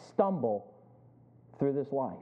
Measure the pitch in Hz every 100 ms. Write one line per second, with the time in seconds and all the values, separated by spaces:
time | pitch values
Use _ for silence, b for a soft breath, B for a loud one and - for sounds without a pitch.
0 | - - 196 180 117 101 - - - -
1 | - - - - - - 139 139 135 139
2 | 123 -